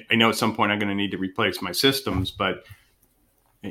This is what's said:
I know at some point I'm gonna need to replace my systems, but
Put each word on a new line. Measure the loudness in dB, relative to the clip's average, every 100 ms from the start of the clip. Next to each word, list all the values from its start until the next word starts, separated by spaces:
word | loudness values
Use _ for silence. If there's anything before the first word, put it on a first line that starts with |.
| 0
I | 4
know | 4
at | 4
some | 0 2
point | 0
I'm | 2
gonna | 0 -2
need | -2
to | -4
replace | -4 -2 -2 -2
my | -6
systems, | 0 2 2 -2 -2 -4
but | -2 -2 -4 -10 -20 _ _ _ _ _ _ _ _ -10